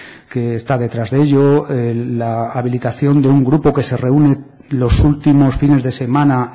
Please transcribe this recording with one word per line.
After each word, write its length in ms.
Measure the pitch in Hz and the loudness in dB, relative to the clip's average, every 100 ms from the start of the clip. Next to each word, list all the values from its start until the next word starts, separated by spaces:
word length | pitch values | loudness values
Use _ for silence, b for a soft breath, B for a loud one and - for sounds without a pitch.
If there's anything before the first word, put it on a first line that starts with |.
| B B - | B B -10
que 260 | 127 120 113 | -6 -6 -6
está 220 | - 127 | -4 -4
detrás 340 | 120 117 113 | -4 -6 -4
de 100 | 135 | 0
ello, 480 | 147 139 139 143 - | 2 4 4 2 0
eh, 240 | 131 117 | -4 -4
la 580 | 117 123 120 117 113 113 | -4 -4 -4 -4 -4 -4
habilitación 720 | 127 123 123 120 - 143 143 | -4 -4 -4 -6 -2 0 2
de 60 | 135 | 4
un 160 | 139 | 4
grupo 300 | 131 147 147 | 2 2 2
que 80 | 135 | 0
se 160 | - 123 | -2 -2
reúne 480 | 127 143 147 139 - - - | 0 2 2 0 -6 -20 -8
los 300 | 131 123 - | -2 0 2
últimos 560 | 151 147 151 143 135 123 | 2 2 2 4 2 2
fines 280 | 143 143 | 2 2
de 80 | 127 | 0
semana 640 | - 123 139 143 127 123 | -6 -2 0 2 0 -4